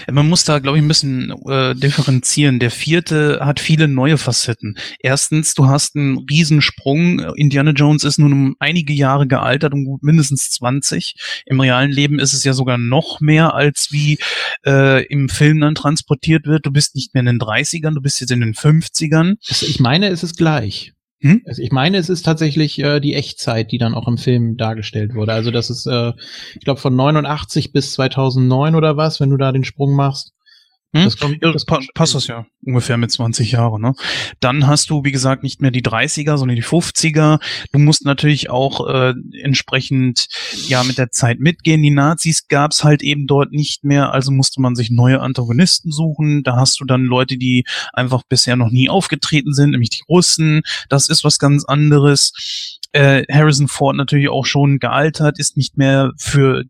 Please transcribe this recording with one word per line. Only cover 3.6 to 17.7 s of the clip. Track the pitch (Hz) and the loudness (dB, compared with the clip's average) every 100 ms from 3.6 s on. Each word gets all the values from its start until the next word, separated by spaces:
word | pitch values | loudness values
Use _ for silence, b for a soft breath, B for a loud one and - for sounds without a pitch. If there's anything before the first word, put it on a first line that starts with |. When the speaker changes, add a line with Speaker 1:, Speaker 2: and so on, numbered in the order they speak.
Speaker 1:
viele | - 160 160 | 0 2 2
neue | 131 135 156 | 2 2 0
Facetten. | - 117 - 113 110 101 B B | 0 -2 -2 -6 -8 -10 B B
Erstens, | 127 135 - 156 156 | -2 -2 0 -2 0
du | - 135 | 2 2
hast | 139 - 147 | 2 0 -2
einen | 143 131 131 | -2 -2 -2
Riesensprung. | 147 160 151 135 - 139 147 175 180 - - | 0 2 2 0 -2 -2 0 2 0 -4 0
Indiana | 147 139 147 | 0 2 2
Jones | 143 147 151 | 4 4 2
ist | 147 143 | 2 2
nun | 147 | 4
um | 139 135 135 | 4 0 0
einige | 143 175 151 | -2 -2 -2
Jahre | 147 135 139 139 | 0 2 2 2
gealtert, | 131 117 135 151 | 0 0 0 0
um | 143 | -2
gut | 135 139 | -4 -4
mindestens | 143 160 143 139 - | 2 2 2 -2 -4
zwanzig. | - 120 135 - 170 - - B B B | -4 -2 -2 -4 -6 -8 -10 B B B
Im | 131 | 0
realen | 131 127 139 | 2 2 0
Leben | 139 143 143 | 0 0 0
ist | 135 | -2
es | 135 | -2
ja | 139 | -2
sogar | 131 131 120 | -2 -2 -2
noch | 117 131 - - | 0 0 -2 -2
mehr, | 151 156 160 | 2 4 2
als | - 147 143 - | 2 0 -2 -4
wie, | 147 147 151 B B B B - | -2 -2 -2 B B B B 0
äh, | 139 135 135 - | 4 4 2 0
im | 143 135 | -2 -2
Film | - 147 156 | 2 4 4
dann | 147 156 | 2 0
transportiert | 143 156 - 147 - 160 147 | -2 -2 -2 -2 0 0 2
wird. | 156 147 | -2 0
Du | |
bist | 139 - 139 | -2 -2 -4
nicht | 127 | -4
mehr | 135 | -2
in | 123 | 0
den | 120 | 0
Dreißigern, | 110 110 147 | 0 -2 -2